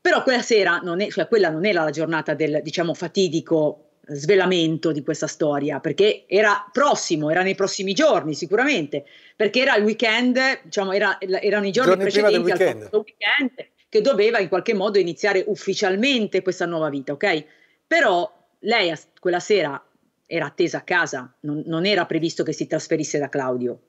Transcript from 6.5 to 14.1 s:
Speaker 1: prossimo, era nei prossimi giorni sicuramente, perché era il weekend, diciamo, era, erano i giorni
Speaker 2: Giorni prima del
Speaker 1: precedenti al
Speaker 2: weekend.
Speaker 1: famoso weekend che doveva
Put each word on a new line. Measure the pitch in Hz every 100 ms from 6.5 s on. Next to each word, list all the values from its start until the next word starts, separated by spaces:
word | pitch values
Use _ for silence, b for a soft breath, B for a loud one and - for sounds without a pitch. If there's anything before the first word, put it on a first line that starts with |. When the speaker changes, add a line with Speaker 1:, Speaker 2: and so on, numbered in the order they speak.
| 202 -
Speaker 1:
prossimo, | - 285 214 - 160 151
era | 165
nei | 185
prossimi | 185 190 - 190
giorni | 190 311 202 147
sicuramente, | 147 165 208 269 254 143 143 - b b
perché | _ 214 226
era | 254 233
il |
weekend, | 214 220 226 220 247 247 262 254
diciamo, | 160 202 190
era, | 196 202 190
erano | 196 185 202 208 202
i |
giorni | 190 247 185
Speaker 2:
Giorni | 196
prima | 196 208
del | 175
Speaker 1:
precedenti | 175
al | 175
Speaker 2:
weekend. | 180 113 104
Speaker 1:
famoso | 214
weekend | 220 _ 208 269 269 - - _ _
che | 214
doveva | 196